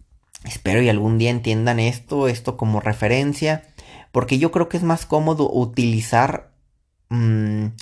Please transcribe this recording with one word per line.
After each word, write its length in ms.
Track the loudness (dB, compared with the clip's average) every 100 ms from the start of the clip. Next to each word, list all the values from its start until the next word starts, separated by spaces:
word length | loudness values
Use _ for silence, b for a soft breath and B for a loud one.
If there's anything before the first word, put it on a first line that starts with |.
| _ _ _ -18
espero 380 | -16 -8 -2 2
y 60 | 2
algún 300 | 2 2 2
día 120 | 2
entiendan 480 | 0 -2 0 0 2
esto, 500 | 0 -2 -6 -2 0
esto 280 | -2 -6 -4
como 240 | -2 0
referencia, 840 | -2 -2 0 2 0 -2 -2 -2 -6 B B B B
porque 280 | -2 0 2
yo 120 | 2
creo 180 | 2 -2
que 80 | -2
es 60 |
más 240 | 0 -2 0
cómodo 440 | 0 2 2 0
utilizar, 1040 | 0 -2 0 0 0 2 2 2 0 -10 _ _ _ _ _ -6
mm, 560 | 0 2 2 0 -2 -4 -8